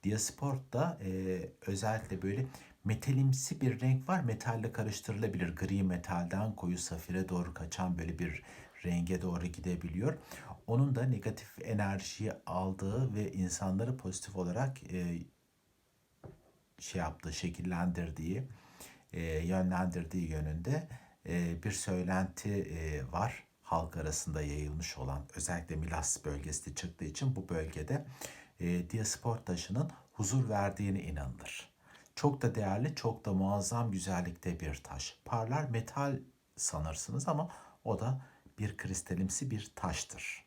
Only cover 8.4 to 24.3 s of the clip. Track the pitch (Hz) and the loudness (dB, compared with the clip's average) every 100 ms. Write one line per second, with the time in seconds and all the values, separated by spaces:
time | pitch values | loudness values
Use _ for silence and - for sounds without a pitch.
8.4 | - - - - 87 87 85 90 92 85 | -10 -18 -18 -6 0 2 2 0 0 0
9.4 | 87 - 90 87 85 85 127 156 - - | -2 -2 -2 -2 -2 0 0 0 -8 -14
10.4 | - - - 117 139 123 131 113 110 - | -12 -12 0 4 6 4 2 2 0 -4
11.4 | - - - 104 98 98 - - 107 - | -10 -10 -2 2 2 0 -4 -4 -4 -4
12.4 | - 90 95 95 98 113 131 104 107 95 | -4 0 0 0 0 2 2 2 0 0
13.4 | 92 - 98 95 117 127 95 92 - 95 | 0 0 0 2 2 -2 -4 -6 -6 -2
14.4 | 87 90 135 131 - 90 87 85 85 _ | 0 2 0 -2 -4 -2 0 -2 -6 _
15.4 | _ _ _ _ _ _ _ _ - - | _ _ _ _ _ _ _ _ -20 -20
16.4 | - _ _ - - 90 80 80 82 76 | -20 _ _ -16 -6 -2 -2 -4 -6 -4
17.4 | 90 82 90 87 90 87 85 78 80 101 | -4 -2 -2 2 2 2 -2 -2 -2 -2
18.4 | 131 - - - - - _ 85 82 78 | -4 -10 -18 -18 -18 -18 _ -4 0 0
19.4 | 85 92 92 90 92 87 82 92 82 78 | 2 4 4 4 2 0 -2 0 0 0
20.4 | 76 78 85 147 170 - - - - 87 | 0 0 2 0 0 -12 -16 -14 -2 0
21.4 | 87 85 104 95 - 92 90 92 92 - | 2 0 0 -2 0 2 4 4 2 0
22.4 | 104 101 - 80 80 76 65 - 127 - | 0 0 0 -2 -2 -2 -2 0 0 0
23.4 | - _ - - 175 165 151 76 - | -14 _ 0 2 2 -2 0 0 0